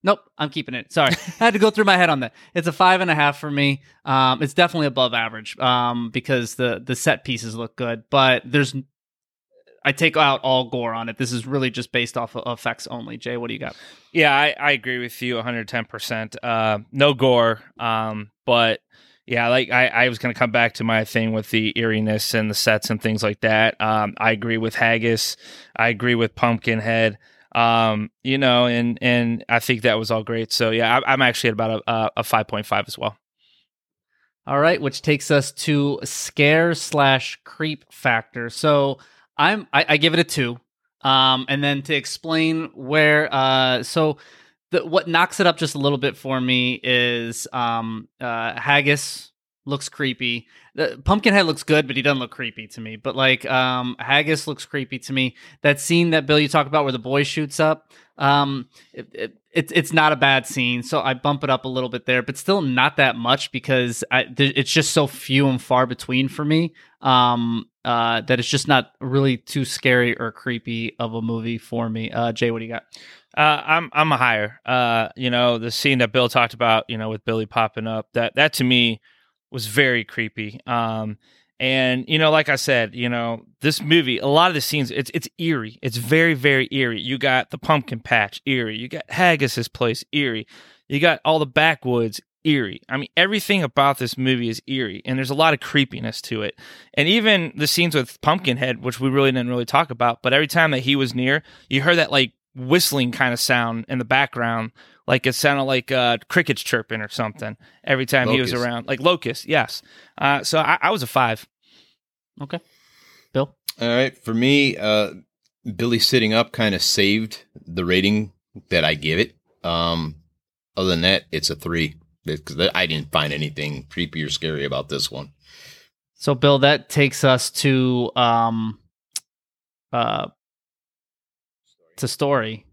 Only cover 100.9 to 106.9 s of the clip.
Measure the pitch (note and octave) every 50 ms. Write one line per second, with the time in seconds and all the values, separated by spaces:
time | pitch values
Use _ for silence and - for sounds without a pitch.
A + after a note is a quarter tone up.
100.9 | C#3 C#3 C3+ B2 A#2 B2+ B2+ C3 C#3 D#3 - - - - _ _ C3 C3+ C#3 E3+
101.9 | F3 E3+ D#3 - - C#3 C3 A#2 _ _ _ _ _ C3 B2+ B2+ D#3 F3+ E3 -
102.9 | C#3+ C#3 B2+ B2 A#2 - C3+ B2 A#2+ A#2 - - C3 A#2+ A#2+ A#2 A#2 A2+ A2 -
103.9 | C#3 B2+ A#2+ G#2+ C3 C3 C#3 - - B2 A#2+ A#2 A#2 A2+ A2 A#2 _ _ - _
104.9 | _ _ _ - C#3 B2+ - - - - - D3 C#3+ C#3 C3+ C3 C3+ B2+ A#2+ -
105.9 | C3 B2+ B2 A#2+ A#2+ A2 - _ - F#3 E3 - B2+ - - - - A#2 G#2+ _